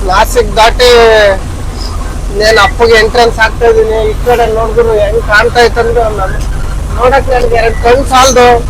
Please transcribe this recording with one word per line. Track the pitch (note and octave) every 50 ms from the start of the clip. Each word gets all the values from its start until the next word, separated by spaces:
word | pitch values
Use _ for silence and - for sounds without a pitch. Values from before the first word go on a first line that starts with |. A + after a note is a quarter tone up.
| -
ನಾಸಿಕ್ | F3+ F#3 G3+ A3+ - - B3 A3 - -
ದಾಟಿ | A3+ A3 A#3 - - B3 B3 A#3+ A#3 A#3 A3+ A3 G#3+ G#3 G3+ F#3+ F#3+ - - - - - - - - - - - - - - - - - -
ಇನ್ನೇನ್ | - G3+ G#3+ G#3+ A3+ G#3+
ಅಪ್ಪಗೆ | G3+ F#3+ - - A#3+ A3+ A#3
ಎಂಟ್ರೆನ್ಸ್ | A3 G#3+ A3 A3+ A#3+ A#3 A#3 A#3 A3+
ಆಗ್ತಾ | A3 A3 G#3+ - A#3
ಇದೀನಿ. | A#3 A3+ A3 A3 A3 A3 A3 G#3+ A3
ಈ |
ಕಡೆ | G#3+ - - A#3+ A#3+ A#3 A#3 A3+ A3
ನೋಡ್ | A3 A3+ A3+ A3
ಗುರು, | A#3 A#3 A#3
ಹೆಂಗ್ | A3 G#3+ G#3 G3+ A3 A3+
ಕಾಣ್ತಾ | - - G#3 G#3 A3+ A#3+ A#3 A#3+
ಐತಂದ್ರೆ | A#3+ A3 - A#3 A3+ A#3 A3+ A#3+ A3+
ನಮ್-, | G#3+ G#3+ G3+ F#3+ G3+ G#3 - - - - - - - - - - - -
ನೋಡಕ್ | A3 A#3+ B3+ C4+ C4+ - C4+
ನನ್ಗೆ | C4 B3 A#3+ A#3 A#3
ಎರಡ್ | A3+ A3 A#3 A3
ಕಣ್ | - - A#3 B3 C4+ C4+
ಸಾಲ್ದು | - C4 B3+ B3+ C4+ A#3+ B3 A#3+ B3 A#3+ A#3 -